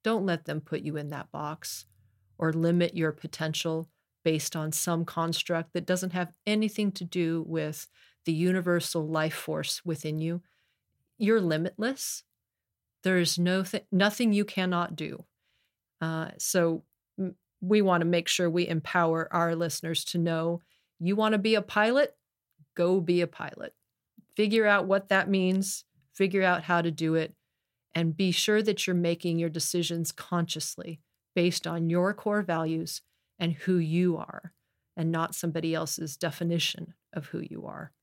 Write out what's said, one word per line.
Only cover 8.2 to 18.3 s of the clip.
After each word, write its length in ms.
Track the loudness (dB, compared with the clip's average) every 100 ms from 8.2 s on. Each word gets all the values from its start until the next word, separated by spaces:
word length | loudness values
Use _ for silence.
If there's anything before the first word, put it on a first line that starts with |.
the 100 | -4
universal 720 | 2 2 2 2 0 0 -4 -2
life 280 | 0 0
force 500 | -2 -6 -4 -4 -6
within 340 | -6 -6 -4 -4
you. 240 | -2 -4 _ _ _ _ _ _ _ _
You're 240 | 2 2
limitless. 800 | 2 0 -2 -2 -4 -4 -8 -10 _ _ _ _ _ _ _ _
There 140 | 2 4
is 200 | 4 2
no 260 | 2 2
th-, 200 | 0 -6 0
nothing 400 | 4 4 4 2
you 140 | 4 2
cannot 500 | 0 0 0 -2 -6
do. 300 | -8 -10 -16 _ _ _ _ _ _ _
Uh, 300 | -6 -4 -8 -6
so 460 | 0 2 2 0 _ _ _ -8
m-, 160 | -8 -8 _ _
we 220 | 2 4
wanna 240 | 6 4 4
make 240 | 2
sure 200 | 2